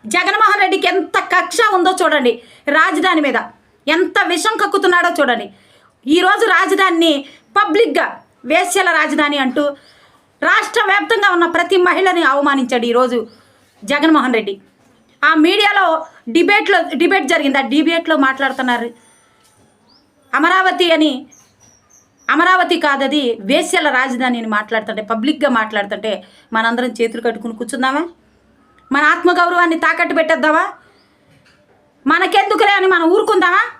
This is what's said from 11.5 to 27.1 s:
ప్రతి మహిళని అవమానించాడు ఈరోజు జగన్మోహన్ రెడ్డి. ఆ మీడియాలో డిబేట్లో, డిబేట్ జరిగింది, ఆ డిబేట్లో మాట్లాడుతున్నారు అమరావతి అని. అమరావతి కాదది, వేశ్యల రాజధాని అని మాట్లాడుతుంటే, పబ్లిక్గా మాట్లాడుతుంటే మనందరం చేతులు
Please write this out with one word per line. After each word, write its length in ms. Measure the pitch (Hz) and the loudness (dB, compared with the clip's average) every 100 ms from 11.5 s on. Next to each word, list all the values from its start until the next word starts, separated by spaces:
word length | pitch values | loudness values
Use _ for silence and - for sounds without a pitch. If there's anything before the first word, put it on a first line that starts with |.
| 339 | 0
ప్రతి 220 | 349 381 359 | 0 2 2
మహిళని 360 | 320 381 359 294 | 2 0 2 2
అవమానించాడు 560 | 277 285 277 247 254 240 | 2 0 0 -2 -2 0
ఈరోజు 260 | 233 254 240 220 - _ _ _ _ | 0 0 -2 -6 -14 _ _ _ _
జగన్మోహన్ 520 | 208 285 320 311 254 233 | -6 0 2 2 2 -2
రెడ్డి. 160 | 202 196 _ _ _ _ _ _ | -4 -10 _ _ _ _ _ _
ఆ 80 | 294 320 | 0 4
మీడియాలో 400 | 311 403 403 403 359 320 320 - - | 4 4 2 2 0 0 -6 -16 -4
డిబేట్లో, 440 | 247 349 415 415 370 320 302 | 0 2 2 2 0 0 -2
డిబేట్ 260 | 339 381 269 | 0 0 0
జరిగింది, 260 | 330 285 269 | 0 0 -2
ఆ 60 | 247 | 0
డిబేట్లో 420 | 277 311 330 330 311 269 | 0 0 0 0 0 0
మాట్లాడుతున్నారు 640 | 269 277 262 254 240 233 - _ _ _ _ _ _ _ _ _ _ _ _ _ | 0 -4 -4 -4 -2 -4 -12 _ _ _ _ _ _ _ _ _ _ _ _ _
అమరావతి 540 | 262 330 370 370 359 349 | -2 2 2 2 2 0
అని. 180 | 320 311 247 - _ _ _ _ _ _ _ _ _ - | 2 2 0 -12 _ _ _ _ _ _ _ _ _ -4
అమరావతి 480 | 277 349 370 349 330 | 0 2 2 2 0
కాదది, 380 | 311 285 269 302 254 220 190 | 0 0 -2 -2 -2 -4 0
వేశ్యల 380 | 285 - 359 302 254 | 0 0 0 0 0
రాజధాని 400 | 262 247 254 240 | -2 -2 -4 -4
అని 80 | 226 208 | -4 -4
మాట్లాడుతుంటే, 460 | 214 226 214 214 202 | -2 -6 -4 -10 -6
పబ్లిక్గా 400 | 226 240 - 277 240 | -4 -2 -2 0 0
మాట్లాడుతుంటే 540 | 214 208 202 196 220 190 - - _ | -2 -4 -6 -6 -6 -8 -10 -20 _
మనందరం 400 | 226 226 233 240 233 | -2 -2 -2 -4 -2
చేతులు 240 | 226 | -4